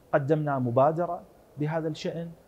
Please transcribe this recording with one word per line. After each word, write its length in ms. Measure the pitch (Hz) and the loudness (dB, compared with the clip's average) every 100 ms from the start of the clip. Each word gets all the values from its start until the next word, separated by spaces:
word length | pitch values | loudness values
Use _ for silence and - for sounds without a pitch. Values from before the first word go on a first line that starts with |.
| - | -2
قدمنا 460 | 156 139 156 151 139 | -2 2 0 0 0
مبادرة 640 | 123 120 139 160 170 175 - - _ - | 2 4 4 4 -2 -6 -12 -20 _ -6
بهذا 300 | 151 165 160 | -4 -2 -4
الشأن، 440 | 156 180 160 170 165 | -6 -6 -6 -8 -12